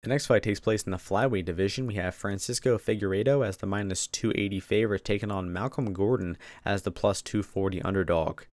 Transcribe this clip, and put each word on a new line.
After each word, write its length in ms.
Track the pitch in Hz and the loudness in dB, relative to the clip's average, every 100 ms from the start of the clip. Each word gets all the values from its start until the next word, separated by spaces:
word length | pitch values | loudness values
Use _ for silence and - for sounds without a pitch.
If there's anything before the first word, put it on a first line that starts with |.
The 80 | - | 0
next 160 | 147 - | -2 4
fight 180 | 113 | 4
takes 160 | 110 104 | 4 0
place 220 | - 107 | 2 0
in 100 | - | 0
the 60 | 92 | -6
flyweight 480 | - 98 131 107 87 | 0 2 2 0 -2
division. 400 | 85 98 117 131 | 0 0 0 -4
We 80 | |
have 220 | 101 90 - | -2 -4 -4
Francisco 640 | 104 98 - 123 127 117 | -4 -4 -4 -2 2 2
Figueiredo 640 | - 107 101 95 120 139 139 | 2 -2 0 2 2 2 2
as 120 | - | -2
the 100 | 98 | -4
minus 400 | 98 101 92 - | -2 -2 -4 -4
two 260 | - 113 | -2 0
eighty 260 | - 101 95 | 0 0 -2
favorite, 460 | - 107 110 101 - | 0 2 2 0 0
taking 260 | 104 107 | -2 -2
on 220 | 101 90 | -4 -4
Malcolm 400 | 87 120 - 120 | -4 -4 -2 -4
Gordon 440 | 92 101 127 92 85 - - - | 0 2 2 0 -6 -10 -8 -2
as 160 | 101 | -2
the 100 | 98 | -2
plus 300 | - 107 98 | 0 2 2
two 220 | - 104 | -2 -2
forty 400 | 98 - 98 90 | -2 -2 -2 0
underdog. 580 | 78 98 87 85 78 - - | 0 2 4 2 2 -4 -14